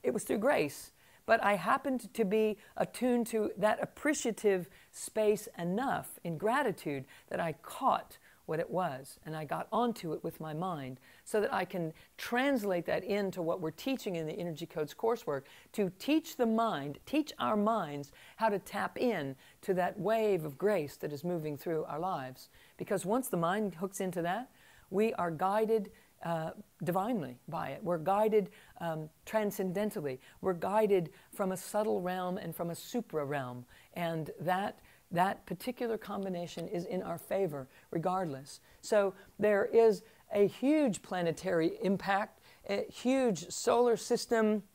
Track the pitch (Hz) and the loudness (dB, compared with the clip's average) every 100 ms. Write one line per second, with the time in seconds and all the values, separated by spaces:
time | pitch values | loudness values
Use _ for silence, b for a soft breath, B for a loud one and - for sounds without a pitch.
0 | - 233 - 214 226 139 151 - - _ | 0 -2 -2 2 4 4 0 -4 -16 _
1 | b b - 226 202 202 170 277 285 254 | b b 2 4 4 2 2 0 2 -4
2 | 202 - 202 220 220 202 B - - - | -4 -2 2 4 2 0 B -4 -4 0
3 | 247 240 226 226 208 - 208 - - - | 2 2 2 0 -2 2 2 2 -4 -2
4 | - 208 240 208 214 190 170 B B - | -2 0 -2 0 2 2 0 B B -14
5 | - - 214 208 - - 175 190 262 - | -6 0 2 2 -2 -6 -2 -2 0 -4
6 | - - 170 156 196 254 262 175 - 139 | -6 -10 -8 -2 0 0 0 -2 -4 -6
7 | 131 B B - 170 151 - - 269 - | -8 B B -4 -4 -4 -12 -2 0 0
8 | - - b b - 156 - 170 180 131 | -2 -18 b b -6 -4 -2 -2 -2 -4
9 | 139 - - 156 151 170 - 220 240 220 | -12 -16 -10 -8 -6 -6 -2 0 0 -2
10 | 170 156 170 - 156 151 185 165 131 131 | -6 -4 -6 -8 -8 -6 -4 -4 -8 -12
11 | B B - 214 202 196 180 190 160 - | B B -2 0 0 0 -2 -4 -6 -8
12 | B - - 240 277 269 202 180 165 175 | B -12 -2 0 2 2 2 -2 0 -2
13 | 190 202 196 185 160 - 156 - - 262 | 0 -2 0 -2 -2 -2 -4 -4 -4 -2
14 | - 175 156 - 175 151 170 165 147 - | -2 -4 -4 -4 -6 -6 -8 -6 -6 -2
15 | 226 233 - 139 - B B - 190 180 | 0 0 -2 -6 -6 B B -2 -2 -2
16 | - 311 - - 233 220 226 165 143 170 | 2 2 0 0 2 2 2 0 -4 -8
17 | - 294 302 - 240 220 208 226 160 143 | -2 -2 -2 -2 0 2 2 2 -2 -6
18 | 143 B B B 226 202 - - 190 - | -10 B B B 0 0 -2 -4 -4 0
19 | 254 196 139 135 B B - 180 175 - | 0 2 -4 -8 B B -2 2 2 0
20 | 170 226 214 190 156 135 190 202 143 - | 0 2 4 2 -2 0 2 2 0 -6
21 | - 143 175 175 151 143 - 160 - 156 | -6 -4 -2 -2 -2 -6 -2 -2 -2 -4
22 | 180 175 127 131 - b b b 180 196 | -4 -4 -6 -12 -20 b b b -2 -2
23 | 170 233 262 175 165 196 214 160 190 - | 2 0 0 0 2 2 -2 -4 -8 -4
24 | 190 180 170 202 262 B B B B 190 | -4 -2 -2 -2 -6 B B B B 2
25 | 220 - 175 156 185 208 220 226 190 b | 2 2 -2 0 2 2 4 2 0 b
26 | b b 165 165 160 - - _ 156 180 | b b -4 -4 -4 -10 -18 _ -2 0
27 | 202 247 131 123 - 139 135 139 208 170 | 0 -2 -4 -10 -10 -6 -6 -6 -2 -2
28 | 156 196 214 214 190 B B - 170 160 | 2 4 6 4 2 B B -8 -6 -6
29 | 156 _ - 220 208 190 190 180 208 202 | -8 _ -4 0 0 -2 -2 0 -2 -2
30 | 147 131 B B 185 180 190 208 220 196 | -6 -6 B B -2 -2 0 2 4 4
31 | 160 B B - 196 185 - 208 214 208 | 2 B B -4 -4 -4 -4 -2 0 0
32 | 180 185 180 180 170 160 170 165 - 240 | -2 -2 -4 -4 -6 -6 -6 -6 -6 -6
33 | 233 156 143 143 127 123 123 B B - | -4 -4 -2 -4 -4 -10 -14 B B -6
34 | 170 165 151 - 165 180 208 - - b | -4 -4 -6 -6 -2 0 -2 -8 -20 b
35 | _ 170 190 - - 175 - 247 240 220 | _ 0 0 0 -8 -8 -6 -4 -4 -4
36 | - 202 196 175 175 - 170 175 175 185 | -6 -6 -4 -4 -6 -8 -6 -6 -4 -4
37 | 185 170 - 196 190 143 131 B B 170 | -4 -8 -4 0 0 -2 -10 B B -2
38 | 175 185 180 135 143 - b b - 214 | 0 0 -2 -6 -12 -20 b b 2 4
39 | 202 185 B - 214 202 214 226 226 190 | 4 0 B 0 4 4 6 8 8 6
40 | - B B 208 208 - 262 311 285 180 | -2 B B 4 4 4 4 6 4 2
41 | - 185 170 156 185 175 165 - 185 196 | -4 0 0 0 2 4 4 2 0 2
42 | 185 196 220 - B B - 202 - - | 2 0 0 -10 B B -4 -2 -2 -2
43 | 247 269 254 170 165 - - 233 247 220 | 2 4 4 2 -4 -2 2 6 6 2
44 | - 240 - 226 220 214 - | 2 0 2 4 4 2 -2